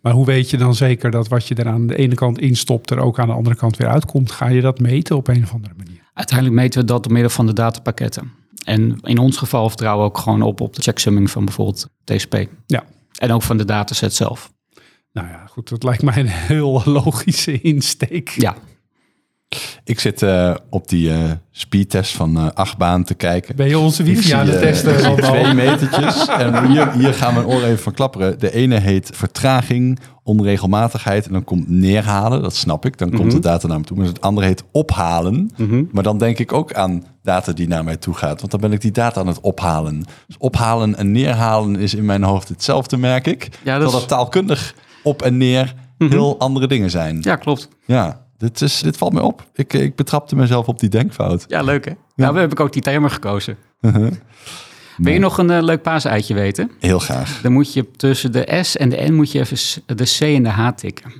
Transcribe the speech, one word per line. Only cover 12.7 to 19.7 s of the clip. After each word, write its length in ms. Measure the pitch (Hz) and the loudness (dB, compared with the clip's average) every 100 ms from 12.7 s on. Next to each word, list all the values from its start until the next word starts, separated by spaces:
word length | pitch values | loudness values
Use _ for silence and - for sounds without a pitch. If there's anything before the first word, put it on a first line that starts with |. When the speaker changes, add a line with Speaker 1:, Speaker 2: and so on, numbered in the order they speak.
| 147 - _ _ - | -4 -4 _ _ -4
Speaker 2:
En 140 | 120 | 0
ook 100 | 117 | 0
van 140 | - 110 | 0 -2
de 80 | |
dataset 500 | 101 104 101 - 107 | 0 -2 -2 -4 -4
zelf. 380 | - 110 117 - _ _ _ _ _ _ | -2 -4 -6 -16 _ _ _ _ _ _
Speaker 1:
Nou 140 | 104 87 | -12 -12
ja, 180 | 82 98 | -16 -18
goed, 220 | - - | -16 -10
dat 140 | 117 | -4
lijkt 200 | 127 113 | -2 2
mij 140 | 139 139 | 2 2
een 100 | 123 | 0
heel 560 | 85 80 151 143 131 | -2 -2 0 2 2
logische 760 | 123 143 147 156 - - - 135 | 2 2 2 0 -2 -2 -2 0
insteek. 680 | 165 147 - - 117 170 - | 0 0 0 -4 -4 -4 -8
Speaker 2:
Ja. 280 | - 110 - - _ _ _ _ _ _ _ _ - - | 0 0 0 -18 _ _ _ _ _ _ _ _ -12 -12